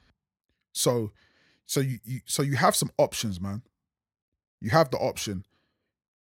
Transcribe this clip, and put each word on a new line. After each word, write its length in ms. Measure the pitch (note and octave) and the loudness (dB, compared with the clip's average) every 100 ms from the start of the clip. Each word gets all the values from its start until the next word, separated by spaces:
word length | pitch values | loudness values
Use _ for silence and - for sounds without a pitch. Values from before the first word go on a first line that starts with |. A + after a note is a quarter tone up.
| _ _ _ _ _ _ _ | _ _ _ _ _ _ _
So, 380 | - - A#2+ G#2+ - _ _ _ _ | -2 2 2 -2 -8 _ _ _ _
so 160 | - C#3+ | -4 -2
you, 180 | C3+ A#2 | -2 -4
you, 160 | - B2+ - | -8 -10 -6
so 160 | - | -2
you 140 | C#3+ C3 | 0 2
have 200 | F#3 - | 2 2
some 140 | - - | 0 2
options, 420 | C#3+ - A2 F2+ | 0 0 -4 -4
man. 220 | G2 G2+ - _ _ _ _ _ _ _ _ - | -4 -6 -10 _ _ _ _ _ _ _ _ -10
You 80 | A2+ | 2
have 220 | D#3+ D3 | 4 4
the 80 | - | 2
option. 480 | B2 - A2 F#2+ - _ _ _ _ _ _ _ _ | -2 -2 -6 -6 -10 _ _ _ _ _ _ _ _